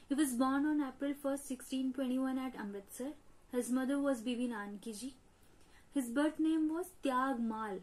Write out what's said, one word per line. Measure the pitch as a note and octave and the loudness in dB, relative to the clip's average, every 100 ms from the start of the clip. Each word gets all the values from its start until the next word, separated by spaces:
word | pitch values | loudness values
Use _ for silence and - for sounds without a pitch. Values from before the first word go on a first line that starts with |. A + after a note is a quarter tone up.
| - | -2
He | |
was | C#4 C#4+ | 2 2
born | A#3 C4 C#4 | 4 4 4
on | D4+ D4+ | 4 2
April | C4 B3+ C#4 C#4+ | 0 -2 -2 -2
first, | C#4 C#4 - | -2 -2 -4
sixteen | B3+ - C4 C4 | -8 -4 -2 0
twenty-one | B3+ B3+ B3+ C4 C4 | 0 0 0 0 -2
at | C4 A#3+ | -4 -6
Amritsar. | G#3 G3+ - - C4 - - - - | -6 -8 -10 -8 -8 -8 -16 -20 -6
His | B3 A3+ | -2 0
mother | B3+ C4 C#4+ | 2 2 2
was | C#4 B3 | 2 2
Bibi | A#3 A#3+ B3 | 0 -2 -2
Nanki | A3 G#3 G#3 A3+ | -4 -6 -8 -10
Ji. | G3+ B3+ - - - - - - - - | -8 -10 -12 -20 -20 -20 -20 -20 -20 -6
His | C#4+ A#3+ | -2 0
birth | A#3+ D4+ D4+ | 2 2 4
name | D#4+ D#4+ D#4 | 2 4 2
was | D#4+ F#4 - | 0 -4 -4
Tyag | C4+ B3+ C4+ A#3+ | 0 2 2 2
Mal, | A3+ A3 G#3+ F#3 | 0 -2 -4 -6